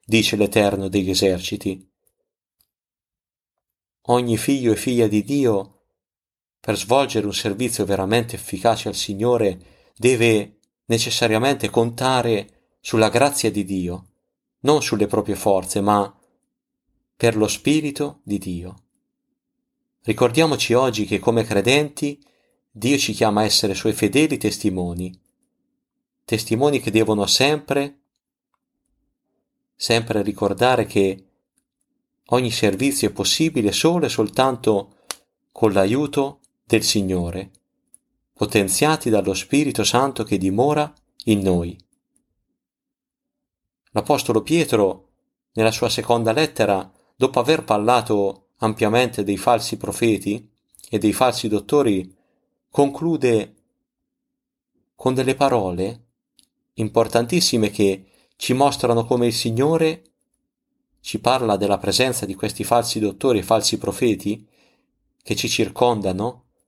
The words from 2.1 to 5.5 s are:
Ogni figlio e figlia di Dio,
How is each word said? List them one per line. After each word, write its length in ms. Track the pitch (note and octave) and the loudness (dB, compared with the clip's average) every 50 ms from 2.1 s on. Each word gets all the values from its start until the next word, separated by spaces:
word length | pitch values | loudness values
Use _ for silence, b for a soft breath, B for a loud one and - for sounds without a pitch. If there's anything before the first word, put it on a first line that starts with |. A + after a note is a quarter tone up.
| _ _ _ _ _ _ _ _ _ _ _ _ _ _ _ _ _ _ _ _ _ _ _ _ _ _ _ _ _ _ _ _ _ _ _ _ _ _ _ | _ _ _ _ _ _ _ _ _ _ _ _ _ _ _ _ _ _ _ _ _ _ _ _ _ _ _ _ _ _ _ _ _ _ _ _ _ _ _
Ogni 300 | - A#2+ B2 B2 A#2+ A2+ | 0 2 2 2 2 0
figlio 360 | G#2+ - - C#3 C3+ B2 A#2 G#2+ | 0 0 0 0 2 2 2 0
e 40 | |
figlia 300 | - - C3+ B2 A#2+ A#2 | 0 0 -2 2 2 2
di 160 | G#2+ G#2+ G#2+ G2+ | 2 2 0 0
Dio, 600 | A2 C#3+ C#3+ C#3 A#2+ | 0 0 2 2 2